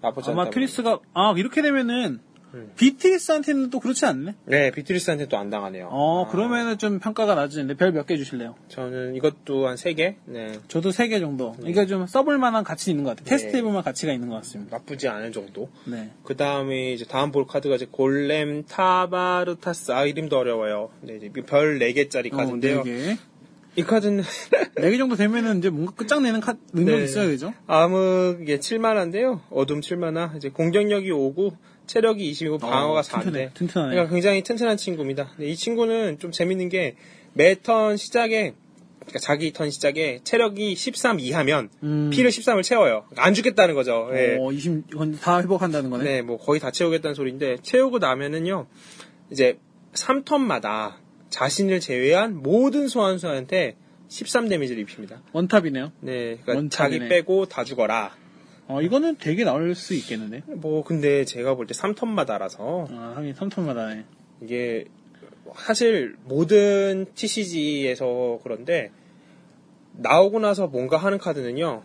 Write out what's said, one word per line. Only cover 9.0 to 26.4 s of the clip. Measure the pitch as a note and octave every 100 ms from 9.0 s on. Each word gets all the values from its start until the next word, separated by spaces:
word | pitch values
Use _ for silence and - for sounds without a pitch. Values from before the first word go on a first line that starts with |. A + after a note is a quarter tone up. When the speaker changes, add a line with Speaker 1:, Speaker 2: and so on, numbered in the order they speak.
| B2+ B2+
Speaker 1:
이것도 | D3+ D3+ - C3+ C3
한 | B2
세 | F3+
개? | D#3 E3 G3+
네. | - B2 A2 G#2+ -
Speaker 2:
저도 | E3 F3+
세 | F#3 A#3
개 | G#3+
정도. | D#3+ C3+ A#2+ A#2
Speaker 1:
네. | B2
Speaker 2:
이게 | F3 F#3+
좀 | G3 F#3
써볼 | C4+ C#4 C#4+
만한 | B3+ A3
가치 | G#3 D#3+ -
있는 | D3+
것 | C#3
같아요. | A2+ -
Speaker 1:
네. |
Speaker 2:
테스트 | C4+ A3 B3+
해볼 | A3+
만한 | G3+
가치가 | D#3+ C3 D#3
있는 | C3 A#2+
것 | A2
같습니다. | - G#2 G#2 A#2
Speaker 1:
나쁘지 | - C#3+ C3+
않은 | G#2 A2+
정도. | A2 G2 G2 B2+ -
Speaker 2:
네. | - A#2 A2 -
Speaker 1:
그 | - C3+
다음에 | C#3+ C#3+ C3+ C3 B2+
이제 | B2
다음 | A#2 C3 D3
볼 | C#3 C3+
카드가 | C#3+ C#3 C3
이제 | B2+
골렘 | - C3+ C#3 C#3+ D3+ D3 D3 D3+ - F#3 F#3 F3+
타바르타스. | F3+ F3+ F3+ F3 E3+ - E3+ -
아, | B2 D3
이름도 | D3 D#3+ C#3+
어려워요. | B2 A2+ G#2+ G#2 A2 -
네, | - A2
이제 | G#2+ C3 -
별 | D3 D3+ D3
네 | A#2+
개짜리 | B2+ C#3 C3 A#2+
Speaker 2:
어, | C#3
Speaker 1:
카드인데요. | C3+ A#2+ C3 C3+
Speaker 2:
네 | B2+
개. | A#2+ D3+ A3 - _ - - - -
Speaker 1:
이 |
카드는 | E3+ A3 G#3 G3+
<laughs> | F3+ - - C5+ - -
Speaker 2:
네 | D#3
개 | A#3+
정도 | C4 A3
되면은 | G#3 A#3 A3+ G3
이제 | F#3
뭔가 | D3+ F3
끝장내는 | - - D4 B3+
카-, | A3